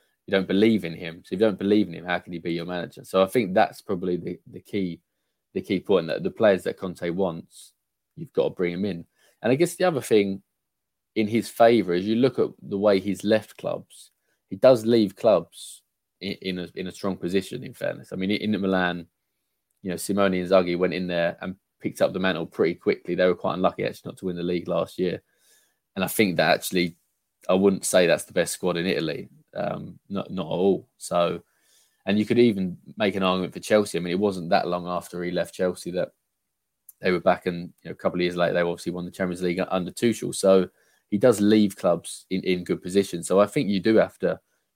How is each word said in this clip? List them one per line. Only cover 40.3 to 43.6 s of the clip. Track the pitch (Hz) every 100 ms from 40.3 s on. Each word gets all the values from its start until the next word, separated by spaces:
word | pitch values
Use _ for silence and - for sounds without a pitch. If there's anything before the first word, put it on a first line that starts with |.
So | - 98 95 90 _ _ _ _
he | 104
does | 127 104
leave | 104 107 104 -
clubs | 92 85 - - -
in, | 95
in | 92 90
good | 87 85
position. | 90 98 98 85
So | - 92
I | 104
think | 156